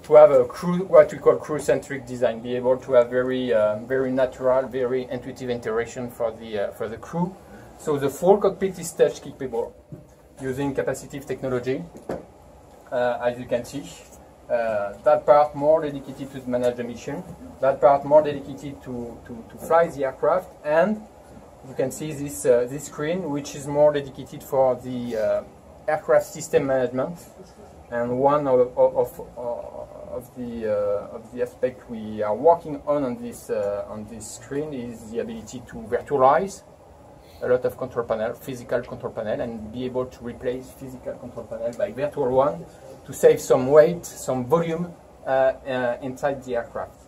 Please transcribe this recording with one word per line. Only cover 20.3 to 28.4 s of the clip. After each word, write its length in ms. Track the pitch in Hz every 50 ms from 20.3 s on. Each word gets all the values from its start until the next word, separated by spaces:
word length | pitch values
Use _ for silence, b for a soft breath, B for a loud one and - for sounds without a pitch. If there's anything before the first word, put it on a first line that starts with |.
| 170 185 180 - - - -
and 340 | 151 151 165 180 208 214 214 - - - - - - - - - - - - - 131
you 60 | 123
can 160 | - 139 127
see 200 | - - 151 156
this, 320 | 147 135 143 143 143 - -
uh, 180 | 135 120 120 123
this 180 | 120 135 151 -
screen, 440 | - - - 147 156 175 190 180 151
which 240 | 143 147 139 - -
is 140 | 147 135
more 260 | 147 143 147 147 151 147
dedicated 480 | 143 139 135 - - 131 - - 143
for 340 | - - 147 135 131 131 127
the, 380 | 117 123 127 127 123 120 120 113
uh, 280 | 107 107 104 104 101 - - - - - - - - -
aircraft 380 | - 151 151 - - 156 147 147
system 400 | - - 156 143 - - 156 143
management. 540 | 135 131 131 127 120 127 127 139 175 170 - - - - - - - - - - - - - - -
And 260 | 120 120 120 123 123
one 300 | 127 139 139 147 147